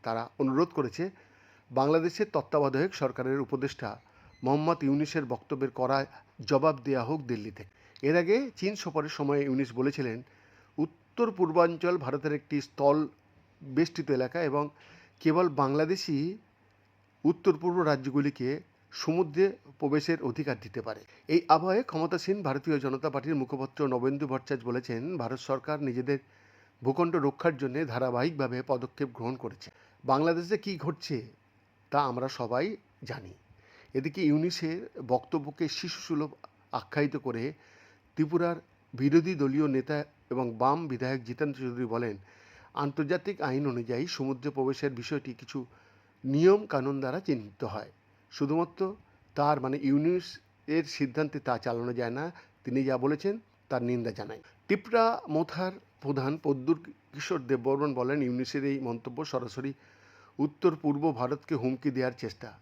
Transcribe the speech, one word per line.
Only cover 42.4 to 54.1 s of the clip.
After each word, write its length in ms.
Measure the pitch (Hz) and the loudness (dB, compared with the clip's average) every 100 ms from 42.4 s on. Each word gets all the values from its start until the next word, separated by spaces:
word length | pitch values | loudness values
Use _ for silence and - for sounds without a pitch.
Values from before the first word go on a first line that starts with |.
| - - - - | -20 -20 -10 -4
আন্তর্জাতিক 540 | 143 139 143 180 202 190 147 | -2 -2 0 0 -2 -4 -2
আইন 160 | 131 143 | 0 0
অনুযায়ী 300 | 120 117 123 170 - | -2 -2 -4 -4 -4
সমুদ্রে 320 | 135 131 143 135 | -4 -2 -4 0
প্রবেশের 340 | 131 131 143 120 | -2 0 -4 -4
বিষয়টি 320 | 117 147 131 117 | -6 -6 -6 -14
কিছু 200 | - 135 120 - _ _ _ _ | -10 -10 -10 -18 _ _ _ _
নিয়ম 380 | 131 139 175 202 214 | 0 6 8 6 4
কানুন 220 | 147 131 139 | 0 0 -2
দ্বারা 160 | 131 160 190 | -2 -4 -2
চিহ্নিত 340 | 131 101 - 113 | -2 -4 -8 -6
হয়, 180 | 104 - _ _ _ _ | -6 -10 _ _ _ _
শুধুমাত্র 500 | - 139 160 165 - 190 208 _ _ _ - | -4 0 0 0 -2 -4 -4 _ _ _ 0
তার 220 | 143 147 | 2 2
মানে 140 | 131 143 135 | 0 0 2
ইউনূস 380 | 143 160 180 175 - _ _ - 156 | 4 4 0 -2 -16 _ _ -2 -2
এর 100 | 143 - | -2 -4
সিদ্ধান্তে 420 | 139 120 156 143 - | -2 0 -2 -2 -2
তা 60 | 120 127 | -2 -2
চালানো 280 | 120 120 120 | -2 -2 -2
যায় 140 | 120 123 | -4 -4
না। 80 | 165 - - _ | -6 -10 -20 _
তিনি 160 | - 127 135 | -2 0 2
যা 60 | 131 135 | 2 2
বলেছেন 280 | 151 196 220 _ _ _ | 0 -2 -4 _ _ _
তার 120 | 127 120 | -2 0
নিন্দা 220 | 123 113 | -2 -2